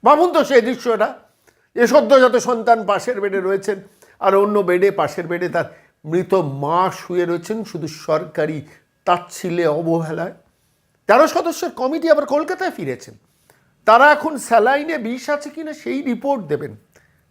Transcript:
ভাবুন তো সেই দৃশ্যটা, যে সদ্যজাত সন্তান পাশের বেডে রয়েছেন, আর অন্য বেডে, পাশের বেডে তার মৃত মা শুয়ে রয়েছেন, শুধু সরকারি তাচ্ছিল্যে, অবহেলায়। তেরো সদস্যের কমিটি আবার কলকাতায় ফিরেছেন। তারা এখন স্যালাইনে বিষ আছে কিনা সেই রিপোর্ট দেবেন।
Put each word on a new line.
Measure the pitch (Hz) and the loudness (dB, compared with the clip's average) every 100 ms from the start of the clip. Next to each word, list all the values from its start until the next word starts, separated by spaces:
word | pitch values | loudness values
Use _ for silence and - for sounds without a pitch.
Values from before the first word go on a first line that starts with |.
ভাবুন | 220 294 349 | 4 4 4
তো | 330 | 2
সেই | 277 262 | 4 4
দৃশ্যটা, | 226 247 247 220 214 - _ _ _ _ _ | 2 -4 -2 -2 -2 -4 _ _ _ _ _
যে | - 240 | 0 4
সদ্যজাত | 269 226 269 254 233 | 4 6 6 6 2
সন্তান | - 240 226 226 202 | -2 -2 2 0 2
পাশের | 196 - 240 | -2 -2 -4
বেডে | 202 196 | -4 -4
রয়েছেন, | 185 196 190 196 - _ _ _ | -2 -4 -4 -8 -10 _ _ _
আর | 196 196 | 2 2
অন্য | 202 208 | 2 0
বেডে, | 180 180 196 | 0 2 2
পাশের | 196 151 - 170 | 0 -4 -4 -8
বেডে | 170 175 | -6 -4
তার | 170 - - _ _ | -4 -6 -10 _ _
মৃত | 156 165 185 | -4 -4 0
মা | 190 156 139 143 170 185 | 0 0 -4 -2 0 0
শুয়ে | - - 180 | -2 -6 -4
রয়েছেন, | 175 175 170 220 | -2 -4 -6 -8
শুধু | 214 170 151 | -8 -10 -10
সরকারি | - - 156 180 - 151 156 151 _ _ _ | -12 -4 -4 -2 -4 -4 -6 -12 _ _ _
তাচ্ছিল্যে, | - 175 170 - 185 170 165 | -2 -2 -2 -10 -6 -2 0
অবহেলায়। | 151 170 165 160 160 180 - _ _ _ _ _ _ - | 0 -2 -2 -2 -8 -8 -12 _ _ _ _ _ _ 2
তেরো | 226 311 | 4 4
সদস্যের | 311 330 - 339 | 2 -4 -4 -8
কমিটি | - 254 320 330 | -4 -4 -2 2
আবার | 302 285 | 2 2
কলকাতায় | 285 311 370 370 | -4 -4 -4 -6
ফিরেছেন। | - 147 123 - 110 _ _ _ _ _ _ | -6 -8 -8 -12 -20 _ _ _ _ _ _
তারা | - 226 285 | 4 6 8
এখন | 294 302 294 | 4 0 -6
স্যালাইনে | - 233 220 277 302 311 | 0 2 4 0 -2 -6
বিষ | 220 254 254 | -6 -8 -6
আছে | 294 294 | -6 -6
কিনা | 302 311 | -14 -14
সেই | 302 - 262 | -12 -8 -6
রিপোর্ট | 277 240 277 277 | -4 -4 -2 -4
দেবেন। | 170 147 139 107 _ _ _ _ _ | -4 -6 -6 -14 _ _ _ _ _